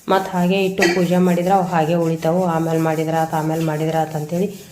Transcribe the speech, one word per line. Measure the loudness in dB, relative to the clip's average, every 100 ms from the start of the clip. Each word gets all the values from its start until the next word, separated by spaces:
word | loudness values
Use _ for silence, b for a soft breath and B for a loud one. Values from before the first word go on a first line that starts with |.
| -2
ಮತ್ತು | -2 0
ಹಾಗೆ | -2 0 2 0
ಇಟ್ಟು | 0 0 2
ಪೂಜೆ | 2 2
ಮಾಡಿದ್ರೆ | 2 2 2
ಅವು | 2
ಹಾಗೆ | 2 0 2
ಉಳಿತಾವು. | 2 0 0 0 0
ಆಮೇಲೆ | 0 0 0 0
ಮಾಡಿದ್ರೆ | 0 0 0 0
ಆತು, | 0 -2
ಆಮೇಲೆ | -2 -2
ಮಾಡಿದ್ರೆ | -2 -2 -2 -2
ಆತು | -2 -4
ಅಂಥೇಳಿ | -4 -2 -4 B B